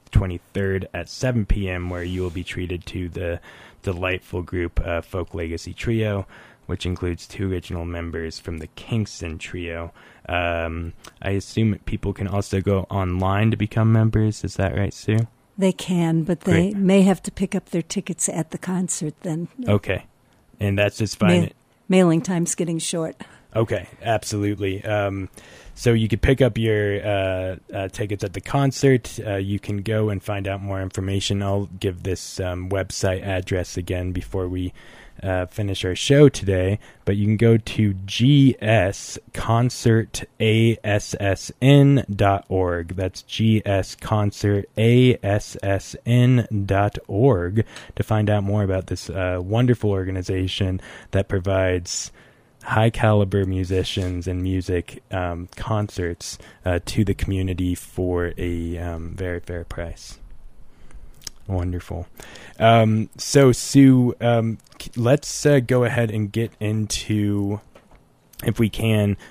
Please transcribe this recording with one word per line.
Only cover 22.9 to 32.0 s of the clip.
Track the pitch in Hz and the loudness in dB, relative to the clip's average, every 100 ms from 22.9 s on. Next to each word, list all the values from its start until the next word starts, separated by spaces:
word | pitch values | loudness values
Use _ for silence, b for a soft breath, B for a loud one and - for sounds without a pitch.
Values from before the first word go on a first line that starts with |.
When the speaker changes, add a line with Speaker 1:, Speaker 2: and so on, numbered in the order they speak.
| 170 160 - B B B 113 | -4 -6 -10 B B B -2
Speaker 1:
Okay, | 113 104 90 - | -2 -2 -8 -8
absolutely. | 113 107 - 104 101 101 101 95 107 | -2 -2 -2 -2 -2 -2 -4 -4 -2
Um, | 104 101 98 92 B B B B - | -2 0 -4 -8 B B B B -2
so | 123 | 2
you | 113 110 | 2 2
could | 110 | 2
pick | - 135 | 2 4
up | 127 113 | 2 2
your, | 113 104 104 101 101 | 0 2 0 -2 -2
uh, | 101 95 92 92 90 - | -2 0 -2 -4 -8 -10
uh, | 101 98 | -8 -8
tickets | - 104 104 | -6 -6 -4
at | 101 | -6
the | 92 | -8
concert. | - 139 139 - 139 127 - - 107 | -4 0 0 2 4 4 0 -10 -4
Uh, | 98 | -4
you | 98 101 | -2 -4
can | - 101 | -4 -6
go | 98 107 107 | -2 0 0
and | 98 | -2
find | - 101 95 | -4 -6 -4
out | 98 | -6
more | 98 95 | -6 -6
information. | 95 - 95 98 - 98 | -6 -6 -4 -2 -2 -2
I'll | 101 101 101 95 | 0 -2 -4 -4
give | 98 90 | -4 -4